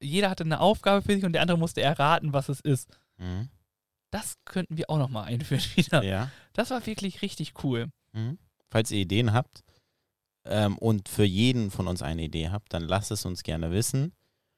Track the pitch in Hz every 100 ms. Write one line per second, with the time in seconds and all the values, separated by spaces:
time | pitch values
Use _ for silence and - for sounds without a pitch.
0 | 139 175 196 185 160 151 180 185 196 202
1 | 196 202 185 165 175 170 165 - 135 156
2 | 143 165 156 139 131 135 151 131 - _
3 | _ - 90 92 127 - _ _ _ _
4 | _ 202 - - - 190 175 160 - 156
5 | 135 110 101 120 - 135 - - - 156
6 | 98 95 131 - _ - 247 254 220 214
7 | 196 - 202 - 156 - 139 117 117 -
8 | _ 110 113 170 _ _ _ 113 110 104
9 | 90 101 120 117 - - _ _ _ _
10 | _ _ _ _ - 104 104 - 113 107
11 | - - 104 92 123 123 104 - 90 90
12 | 69 82 80 80 80 104 - 85 82 95
13 | 101 107 92 87 - 82 82 95 117 135
14 | 165 - _ _ _